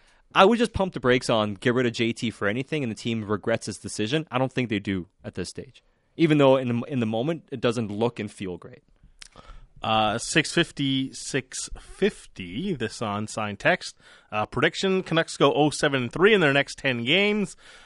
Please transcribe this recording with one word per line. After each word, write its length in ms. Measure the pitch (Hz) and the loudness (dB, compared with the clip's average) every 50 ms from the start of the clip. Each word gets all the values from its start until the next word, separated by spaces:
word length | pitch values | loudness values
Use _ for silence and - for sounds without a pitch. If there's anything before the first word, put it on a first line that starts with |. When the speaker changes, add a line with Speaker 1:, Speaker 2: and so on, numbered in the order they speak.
| _ _ _ _ _ _ - | _ _ _ _ _ _ 4
Speaker 1:
I 80 | 151 190 | 6 6
would 140 | 196 233 220 | 6 6 4
just 140 | 240 - - | 2 0 0
pump 200 | - 196 185 - | -2 -4 -4 -4
the 60 | 143 | -2
brakes 300 | - 127 123 127 - - | 0 2 2 2 2 0
on 240 | 127 110 107 104 104 | 0 0 0 0 -4
get 180 | 92 - 131 120 | -2 -2 0 0
rid 120 | 123 127 | 2 0
of 80 | 120 110 | 0 0
J 180 | - 117 113 | 0 -2 -2
T 180 | 117 - - 113 | -2 -2 -6 -6
for 180 | 101 - 107 101 | -6 -4 -2 -2
anything, 340 | 104 123 135 - - 156 139 | -2 -2 -4 -6 -6 -6 -4
and 80 | 117 | -6
the 40 | 107 | -6
team 280 | - - 120 117 113 107 | -6 -6 -4 -4 -4 -4
regrets 420 | 95 107 98 - - 113 113 - - | -4 -4 -4 -2 -2 -2 -2 -4 -8
its 80 | 104 - | -10 -10
decision. 480 | - 98 - - 107 107 131 160 151 - | -10 -10 -6 -4 -4 -2 -2 -4 -4 -4
I 80 | - 127 | -2 -2
don't 140 | 131 131 | -2 -2
think 180 | - - 127 110 | -2 -4 -2 -2
they 100 | 110 101 | -2 -2
do 280 | 101 - 98 92 82 - _ _ - | -2 -2 -4 -4 -4 -8 _ _ -18
at 80 | 113 - | -14 -10
this 140 | - 90 - | -10 -10 -10
stage, 340 | - - 87 - - - _ _ _ _ _ _ _ | -10 -14 -16 -16 -20 -20 _ _ _ _ _ _ _
even 220 | - 160 160 151 147 | 4 6 6 8 8
though 180 | 143 135 131 | 8 8 6
in 120 | 135 131 123 120 120 | 6 4 0 -2 -2
the, 60 | 123 - | -2 -4
in 120 | 147 127 | -2 -2
the 40 | 117 | -2
moment 380 | 107 110 113 120 151 - 143 - _ | 0 0 -2 -2 -2 -4 -6 -8 _
it 80 | - 123 | -8 -2
doesn't 320 | - 123 113 120 117 98 | -2 -2 0 0 -4 -4
look 280 | 104 101 117 120 - - | -2 -2 -2 -2 -2 -4
and 100 | 107 107 | -8 -10
feel 240 | - - 104 90 90 85 | -8 -10 -10 -10 -10 -10
great. 260 | - - - - _ _ _ _ - _ _ _ - - _ - - - - - - - _ - - | -14 -18 -20 -20 _ _ _ _ -20 _ _ _ -20 -20 _ -20 -20 -20 -20 -20 -20 -20 _ -8 -4
Speaker 2:
Uh, 360 | 117 110 110 107 107 101 117 | 0 0 2 2 2 0 -2
six 320 | - - - 165 147 - - | -4 -2 0 0 0 0 0
fifty, 580 | 175 165 - - - 143 135 135 135 135 - | 0 0 0 -2 -4 -4 -2 -2 -2 -4 -6
six 560 | - - - - - 139 123 - - - - - - - | -10 -12 -12 -6 -6 -6 -6 -6 -10 -12 -12 -12 -12 -14
fifty, 920 | - - - - 190 214 - - - - - - 95 87 87 113 175 208 180 | -16 -18 -4 -2 -2 -2 -2 -4 -10 -20 -16 -14 -12 -10 -8 -6 -6 -4 -4
this 260 | 123 113 104 - - | -4 -4 -6 -6 -6
on 260 | 117 107 101 104 107 104 | -6 -4 -4 -4 -6 -6
signed 320 | - - 107 104 101 - | -6 -6 -6 -6 -6 -2
text. 380 | - 151 180 180 - - - _ _ - - - _ _ | 0 0 0 0 -2 -8 -16 _ _ -20 -20 -20 _ _
Uh, 140 | - 107 107 | -6 -4 -4
prediction, 560 | - - 123 127 175 - - - 196 190 190 | -4 -2 0 0 0 0 0 0 0 0 0
Canucks 360 | 170 - 165 160 160 - - - | -2 0 0 0 0 0 0 4
go 140 | 160 143 131 | 4 4 6
oh 180 | 139 147 151 | 4 2 2
seven 320 | 135 - - 151 139 135 123 | 2 0 0 0 0 0 -2
and 80 | 117 - | -4 0
three 220 | 147 170 214 226 | 2 4 6 6
in 40 | 202 | 6
their 140 | 170 143 139 | 6 4 4
next 240 | 139 135 - - - | 2 0 0 -6 -6
ten 260 | - 139 127 120 117 | -4 -4 -2 -2 0
games. 520 | 123 156 185 202 208 208 214 202 - - - - - - - - | 0 2 2 2 2 0 -2 -2 -4 -6 -12 -20 -20 -20 -20 -20